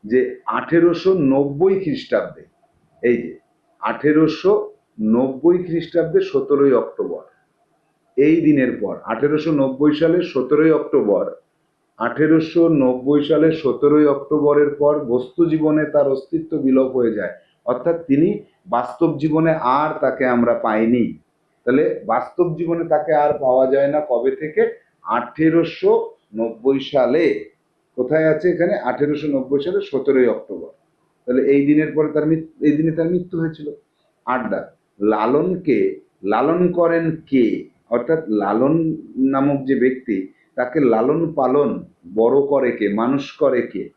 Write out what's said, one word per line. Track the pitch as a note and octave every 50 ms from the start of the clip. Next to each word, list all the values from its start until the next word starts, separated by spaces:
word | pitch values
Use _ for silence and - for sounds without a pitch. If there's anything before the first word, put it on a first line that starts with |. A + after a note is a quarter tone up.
| -
যে | G#2 A#2 B2+ A#2+ - - - _ - A2+ B2
আঠেরোশো | A#2+ A#2+ D#3 F3 E3+ F3 E3+ - - F#3+ F#3+ F#3 D3 C3+
নব্বই | C3+ C#3 C#3+ C#3 C#3 C#3+ F3+ G3 G3 F#3+
খ্রিস্টাব্দে, | F#3 D#3+ C3 - - - A#2+ G#2 - D#2+ - - - _ _ _ _ _ _ _ _ _ _ _
এই | - B2 B2 A#2+
যে | A#2+ - - - _ _ _ _ _ _ _ _
আঠেরোশো | - A2 A#2 - C#3 D3+ D3+ D#3 D#3+ - - - - F#3 G#3+ G#3 - - - _ _ _ _ A2 G#2+ G#2+ A2+
নব্বই | A#2+ C3+ C3 C3 B2+ C#3+ E3+ F3+ F3+ F3+
খ্রিস্টাব্দে | D#3+ E3 E3 D#3+ - - E3+ D#3+ D#3 - F#3+ F#3+ -
সতেরোই | - C#3 C3+ - D3 C#3 C#3+ C#3 B2 A#2
অক্টোবর, | - - - - G2+ - - - - _ _ _ _ _ _ _ _ _ _ _ _ _ _ _ _ _ _
এই | B2 C#3 D3+ E3 E3 D3+
দিনের | D3+ D3 C3+ B2+ A#2+ - -
পর, | G#2 F2+ E2+ - - -
আঠেরোশো | A2+ A#2 C#3 D3 D3+ D3+ D3+ E3 D3+ C#3+
নব্বই | C3+ C3 C3 C3 D3 D3+ C#3+ C#3+
সালের | E3 D#3+ D#3+ F3+ F3 -
সতেরোই | - C3 B2 - D3 D3 D#3 D#3+ D#3 -
অক্টোবর, | - - - C3+ A2 G2+ G2 F2 F2+ - - - _ _ _ _ _ _ _ _ _ _ _ -
আঠেরোশো | A2+ A#2+ B2 C3 D#3 D#3 D#3+ D#3 D#3+ - - E3+ E3+ E3 D#3+ C#3
নব্বই | C3 B2+ B2 B2+ B2 C#3 D3 D3 C#3 -
সালের | D#3+ D3+ D#3 D#3+ D#3 -
সতেরোই | - C3 A2+ - C#3+ C#3+ D3+ D3+ D3+ C#3+ C#3
অক্টোবরের | C#3 - - D3+ D3+ C#3+ D3 D3 D3 D3 C#3+ C#3+ C#3+
পর | D3 D3 D3+ D3+ D3 A#2
বস্তু | A#2+ B2 B2+ B2+ _ - E3+ E3
জীবনে | D#3 D#3 D3+ D#3 D3+ D3+ D3+ D3 D3
তার | D3 C#3 C#3 C3+
অস্তিত্ব | C3+ - _ E3 D#3+ D#3+ - E3 C#3+ C3+
বিলোপ | C3+ C3 C3 C3 B2 B2 C3
হয়ে | A#2+ A2+ G#2+ G#2
যায়, | F#2+ F2+ - - _ _ _ _ _ -
অর্থাৎ | B2 B2 - E3+ E3 E3 - -
তিনি | C3+ C#3+ E3 G3 G#3 G#3 - _ _ _ _ F3+ A#2+
বাস্তব | A#2+ B2 - - - F3 E3 D3 C#3
জীবনে | C#3+ D#3 D#3 D#3+ D#3+ E3 D#3+ D#3+ - B2 B2+ C#3+
আর | D3+ D#3 D#3 D3+
তাকে | C#3+ C3 C3 C3 C3+ B2+ B2
আমরা | A#2+ A#2 A#2 A#2+ A#2 A#2+
পাইনি। | A2+ G#2+ A2 A2+ A2+ B2 B2 A2 E2 D#2+ - _ _ _ _ _ _ _ _ _
তাহলে | A#2+ B2+ C#3+ D#3+ D#3+ - - - -
বাস্তব | - B2 - - - F3 F3 E3 D#3 D#3+
জীবনে | E3+ E3 E3+ E3 E3 -
তাকে | D#3 D3+ D3+ D#3 D3+ D3+ D3
আর | D3 C#3 - C#3
পাওয়া | B2+ B2 C3 C3 C3
যায় | C3+ C#3 C#3 C#3+ D3
না | D3+ D3+ D3+
কবে | B2 A#2 A#2+ C3+ C3 -
থেকে? | D#3 D#3 D3+ G#3 A#3 A#3 A3+ - _ _ _ _ _ F#2 A2+
আঠেরোশো | A#2+ A#2+ A#2+ - - D#3+ D#3+ D#3+ E3+ D#3 - - - - G3 A3+ A3+ - - - _ _ _ G#2 A2
নব্বই | A#2+ A2+ - A2 A#2 C3+ C#3 C3+ C3 -
সালে। | C#3+ C3+ B2+ A#2+ C3 D#3+ F3 C#3+ E2 E2 - - _ _ _ _ _ _ _ _ _
কোথায় | B2+ A#2+ B2 D3+ D#3+ D#3+ D#3+
আছে | D3+ D#3 F#3 F3+
এখানে? | D#3+ - F3 F3+ D#3 - - B2
আঠেরোশো | B2 - C#3+ D3 D3 C#3 D3+ D3+ C#3
নব্বই | C3+ B2+ B2+ C#3+ C#3+ C#3+
সালের | F3 F#3+ G3+ G3 -
সতেরোই | - B2+ B2+ C#3 C3+ C3 B2+ A#2 G#2
অক্টোবর। | - - - G2 E2+ E2 D#2+ - _ _ _ _ _ _ _ _ _ _
তাহলে | B2 B2 C3 - C3+ C#3
এই | C#3+ C#3 C#3+
দিনের | D3 D3+ D#3 D3+ C3
পরে | D3+ D#3 D3+ D3
তার | D3+ D3+ D#3
মৃত্যু, | D#3+ D#3+ D#3+ - _ _ -
এই | D3+ D3 D3
দিনে | D#3+ E3 D#3+ E3
তার | D#3+ E3+
মৃত্যু | F3+ F3+ F3+ - F#3 E3
হয়েছিল। | E3 D#3+ D#3+ D#3 D3 D3 D3 - _ _ _ _ _ _ _ _ _
আড্ডা, | A#2 B2+ B2+ A2+ G2+ G2 F2+ - - _ _ _ _ _ _
লালনকে | G2+ G#2+ G#2+ G#2+ G#2+ A#2 C3 D3+ E3+ F#3 F#3 E3 - D#3 B2 G#2 F#2+ F#2+ - - _ _ _ _ F#2 G2
লালন | G#2 A2+ C3+ D3+ E3+ F3+ F3+ F3 F3 F3
করেন | E3+ E3 E3 E3 E3 E3 D#3+ D#3+ - -
কে? | C#3 C3 A#2 G#2 - - - - _ _ _ _ A#2
অর্থাৎ | A#2+ A#2+ - D#3+ D#3+ D#3+ - G#2+ G#2
লালন | G2 G2 G#2 A2+ B2+ C#3+ D#3+ E3 D#3+ D#3+ D3+ - - - - B2+ C3+ C3+ C3+
নামক | C3+ C#3 D3 C#3 C#3 C3 C3
যে | C3+ A2+ A#2+
ব্যক্তি, | C3 B2+ - - - G#2 F#2+ G2 - _ _ _ _ _ -
তাকে | B2 B2 - D#3+ - A#2
লালন | A2 A2 A#2 C3+ D#3 E3 E3+ D#3+ D#3+ C#3+
পালন, | C3 B2+ C3+ D3 C#3+ A#2+ F#2+ F2+ F2 - _ _ _ E2+ F#2+ G#2+
বড় | A2+ A#2 C3 C#3+ C#3 C#3
করে | C#3+ C3+ B2 A#2+ A#2+ -
কে, | G#2+ G2 G#2 G#2+
মানুষ | A#2 B2+ C#3 C#3 C#3 - - -
করে | D3+ C3+ B2 A#2+ A#2+ A#2+
কে? | - F#2 E2 - _